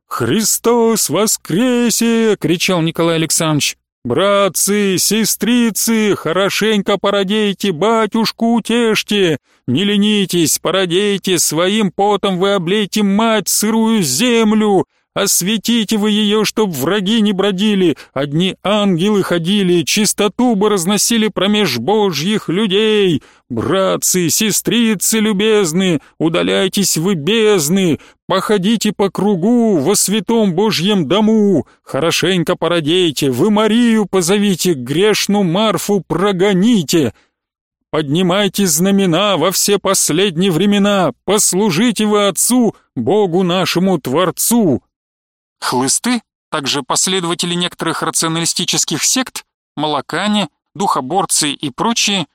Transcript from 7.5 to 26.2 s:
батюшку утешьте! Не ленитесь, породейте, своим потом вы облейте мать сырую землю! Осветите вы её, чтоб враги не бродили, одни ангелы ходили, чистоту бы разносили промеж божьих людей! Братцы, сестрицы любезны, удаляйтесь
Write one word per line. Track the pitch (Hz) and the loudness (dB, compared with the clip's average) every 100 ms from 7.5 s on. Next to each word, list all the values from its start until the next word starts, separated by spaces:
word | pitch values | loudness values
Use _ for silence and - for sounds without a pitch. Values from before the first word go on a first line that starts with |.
| 185 202 | -2 -4
батюшку | 151 208 226 214 226 208 - 226 | 0 0 0 0 0 -2 -2 0
утешьте! | 233 - 240 226 208 - 208 175 143 _ _ - | 0 0 0 2 0 0 0 2 0 _ _ -2
Не | 131 | 0
ленитесь, | 202 208 208 208 180 175 151 - | 0 2 2 2 0 0 0 0
породейте, | 160 185 185 180 208 196 196 170 | -2 -2 0 0 0 -2 -2 0
своим | - 156 185 214 196 | 0 0 0 0 -2
потом | - 202 202 202 180 | 0 0 0 -2 0
вы | 196 | 0
облейте | 202 165 214 202 214 | 0 0 -2 0 0
мать | 202 202 226 220 - | 0 2 2 0 -2
сырую | - 214 226 220 220 | -2 0 0 2 0
землю! | 147 135 247 226 214 214 214 185 - _ _ 170 | 0 0 0 2 2 2 2 2 -2 _ _ -4
Осветите | 196 - 180 220 - 233 202 220 | -2 -2 -2 -2 0 0 0 0
вы | 214 | 0
её, | 208 208 214 | 0 2 0
чтоб | 202 - 208 | 0 -2 -2
враги | 139 143 208 190 233 | -2 -2 -2 0 0
не | 208 | 0
бродили, | 185 202 180 214 196 175 - - | 0 -2 0 0 2 2 0 -6
одни | 131 143 156 185 - | -6 -4 -2 -2 -2
ангелы | 185 208 202 165 202 202 | -2 0 0 0 0 0
ходили, | 180 175 165 208 180 175 | 0 -2 0 0 0 0
чистоту | - 208 208 - 208 - 247 196 | 0 -2 -2 0 -2 0 0 2
бы | 208 | 0
разносили | 202 165 208 - 233 214 | 0 0 -2 0 0 0
промеж | 180 196 208 185 120 | -2 0 0 0 -2
божьих | 127 214 196 143 180 214 - | 0 0 0 -2 -2 -4 -2
людей! | 185 220 196 220 214 190 139 - _ - | -2 0 0 2 2 2 0 -4 _ -8
Братцы, | 117 117 190 190 175 - 185 165 | -4 -2 0 0 -2 -2 -2 0
сестрицы | - 220 - - 226 226 196 - 220 | 0 -2 -2 -2 0 0 0 -2 0
любезны, | 214 196 220 208 170 170 190 156 - | 0 0 2 2 0 0 0 -2 -4
удаляйтесь | - | -4